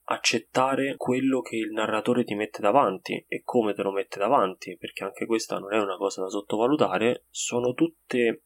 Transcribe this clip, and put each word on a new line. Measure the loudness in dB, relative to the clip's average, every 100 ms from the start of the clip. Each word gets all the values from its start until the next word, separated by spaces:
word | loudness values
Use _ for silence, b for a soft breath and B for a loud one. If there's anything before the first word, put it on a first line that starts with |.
| -6
accettare | -2 0 -2 0 0 2 2 -2 -2
quello | -2 0 2 0
che | -2 -4
il | -4
narratore | -2 -2 0 2 2
ti | 0
mette | -2 -4 0
davanti | 4 4 4 0 -4 -6 -6
e | -10
come | -2 2 2
te | 0
lo | -2
mette | -2 -4 -2
davanti, | 2 2 2 -2 -12 -12
perché | -12 -10
anche | -10 -6 -2
questa | -2 -2 -6
non | -2
è | -2
una | 0 -2
cosa | -2 -2
da | -6
sottovalutare. | -6 -4 0 2 2 2 2 0 0 _
Sono | -12 -4 -2 0
tutte | 0 0 -2 -2 2 2 0